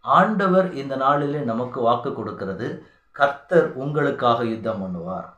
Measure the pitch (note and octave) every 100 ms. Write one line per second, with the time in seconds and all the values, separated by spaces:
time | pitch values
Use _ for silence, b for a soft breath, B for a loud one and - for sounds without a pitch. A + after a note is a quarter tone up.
0 | C3+ D3+ G#3 G3+ G3 F#3 F#3 C3+ C3+ C3+
1 | C3+ D3 C#3+ D3 A2+ A2+ B2 C3 A#2 A#2+
2 | C#3 A#2+ G#2+ G2 F#2+ F#2 C3 F3+ B B
3 | B - C#3 - - F3 - C3 C#3+ D3+
4 | C#3 - B2 A#2 A#2 A2+ A2 G#2 F#2+ F2
5 | F2 F2+ -